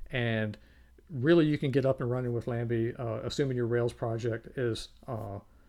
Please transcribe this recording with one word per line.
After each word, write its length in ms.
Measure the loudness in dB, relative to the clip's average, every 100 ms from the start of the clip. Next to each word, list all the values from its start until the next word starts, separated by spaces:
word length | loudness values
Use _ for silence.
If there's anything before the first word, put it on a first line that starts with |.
| -6
And 480 | -2 0 2 0 -4 -14 -20 -20 -20 -10
really, 380 | 0 4 6 6
you 100 | 2
can 140 | 2
get 160 | 2 2
up 140 | 2
and 100 | 0
running 220 | -2 -2
with 160 | -2 -2
Lambda, 520 | -2 0 0 0 -2
uh, 200 | -4 -4
assuming 340 | -4 -2 0 0
your 120 | 2
Rails 240 | 2 2
project 680 | 0 -4 -2 -2 -4 -6 -2
is, 300 | -2 -2 -6 -14 -8
uh, 320 | -8 -6 -10 -12 -20